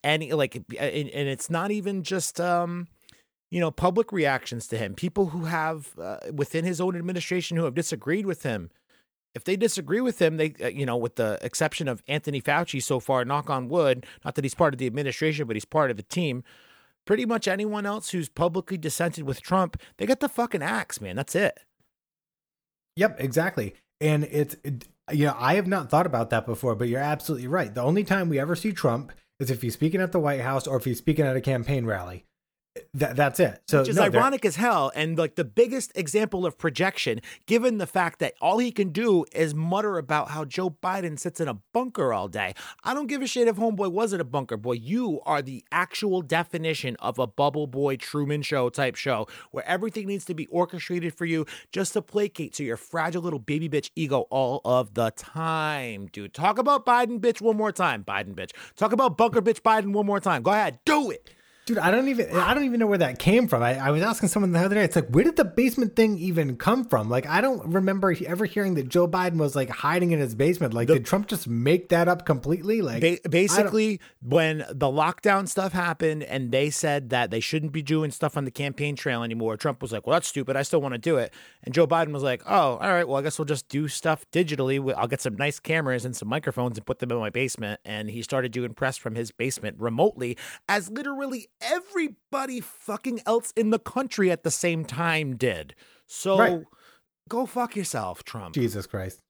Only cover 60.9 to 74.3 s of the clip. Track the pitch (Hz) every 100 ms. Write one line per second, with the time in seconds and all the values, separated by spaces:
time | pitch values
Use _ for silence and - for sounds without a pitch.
60.9 | 302 254 - - _ _ _ - 214 165
61.9 | 220 269 240 208 170 180 262 277 240 220
62.9 | 196 147 120 - 220 240 120 120 131 135
63.9 | 151 208 220 190 214 190 170 190 208 180
64.9 | 170 127 131 302 330 196 - 254 254 226
65.9 | - 220 196 185 165 143 123 - 247 240
66.9 | 120 107 123 - 170 269 233 - 185 190
67.9 | 196 190 165 - 175 214 208 196 165 127
68.9 | 180 175 180 180 165 147 139 127 - 143
69.9 | 175 175 160 131 110 147 175 135 117 120
70.9 | 151 113 196 208 - - 117 131 175 180
71.9 | 170 175 175 - 143 131 175 180 226 160
72.9 | 117 165 175 165 170 196 185 196 220 220
73.9 | 196 - _ 123